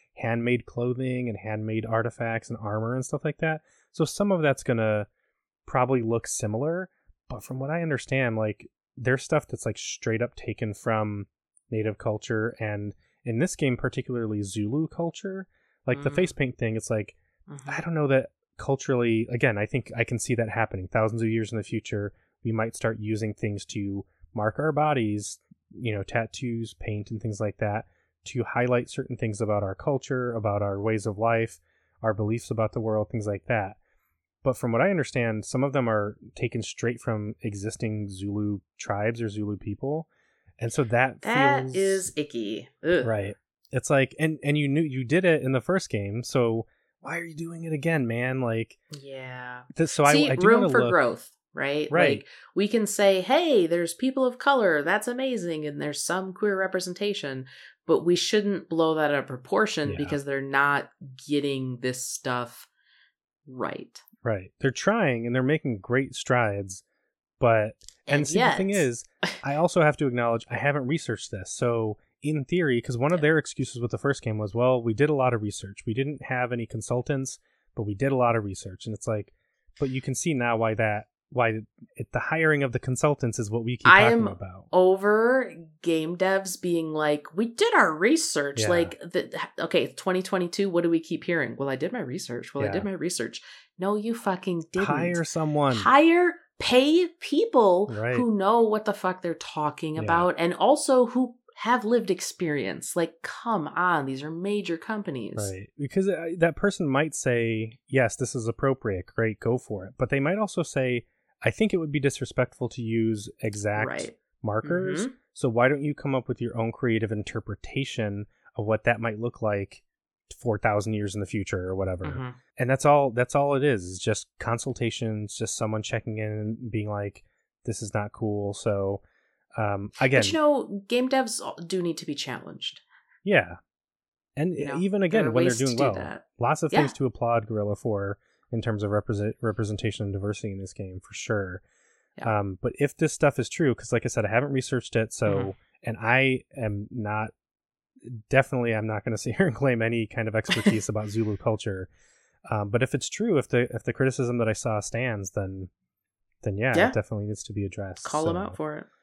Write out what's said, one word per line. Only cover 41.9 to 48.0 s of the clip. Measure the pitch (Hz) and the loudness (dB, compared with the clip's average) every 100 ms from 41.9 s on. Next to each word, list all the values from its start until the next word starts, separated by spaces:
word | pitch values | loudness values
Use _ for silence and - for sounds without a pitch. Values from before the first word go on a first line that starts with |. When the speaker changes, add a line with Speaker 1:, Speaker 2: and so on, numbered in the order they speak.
| 190 185 - | 0 -2 -6
Speaker 2:
icky. | 147 117 104 110 - _ | -6 -6 -6 -8 -10 _
Ugh. | 151 175 120 | 0 2 2
Speaker 1:
Right. | 107 98 - _ _ _ | 0 -2 -8 _ _ _
It's | 127 - | -4 2
like, | 139 131 - | 4 4 2
and, | 160 151 | -2 0
and | 139 151 | 0 2
you | 143 | 2
knew | 143 | 2
you | 160 131 | 0 -2
did | 120 160 185 | 0 2 4
it | 156 | 4
in | 131 | 4
the | 131 | 0
first | - 185 - | 2 -2 0
game, | 107 98 110 | -4 -2 -6
so | 127 135 117 113 - _ _ _ | -2 2 2 2 -4 _ _ _
why | - 170 | -8 -8
are | 170 | -8
you | 156 | -10
doing | 165 165 165 | -10 -8 -4
it | |
again, | 151 160 160 | -2 2 2